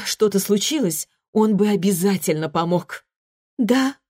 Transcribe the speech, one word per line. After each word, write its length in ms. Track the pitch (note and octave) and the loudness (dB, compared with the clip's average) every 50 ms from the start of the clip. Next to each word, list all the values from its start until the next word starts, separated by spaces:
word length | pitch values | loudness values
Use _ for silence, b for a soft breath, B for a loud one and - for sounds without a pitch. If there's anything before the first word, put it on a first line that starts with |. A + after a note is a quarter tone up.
| - | -4
что-то 340 | - - - G#3+ G#3 G3 G3 | -8 -2 0 0 2 2 0
случилось, 680 | F#3+ - G#3 G3+ - - D#4 D#4 B3+ F3 D#3+ - - - _ _ _ _ - | 0 0 0 0 0 -2 -2 -2 -2 -2 -2 -4 -8 -12 _ _ _ _ 0
он 240 | G#3+ G#3+ A3 G#3+ | 2 2 2 2
бы 100 | F#3+ G#3 | 2 2
обязательно 840 | G#3 G#3 F#3+ E3+ G3+ G3 D#3+ F3 G3+ G3 F#3 - - D#3+ D#3 D#3+ D#3 | 2 2 2 0 0 0 0 2 0 0 0 0 -2 -2 -2 -2 -4
помог. 560 | D#3 E3+ E3+ E3+ F3+ F3 F3 - - - - _ _ _ _ _ _ _ _ _ _ - | -2 -2 -2 0 0 -2 -2 -4 -12 -18 -18 _ _ _ _ _ _ _ _ _ _ -2
"Да, 380 | B3+ G3 A#3+ C4 C4 C4+ C#4 - _ _ | 0 2 2 2 2 0 -4 -6 _ _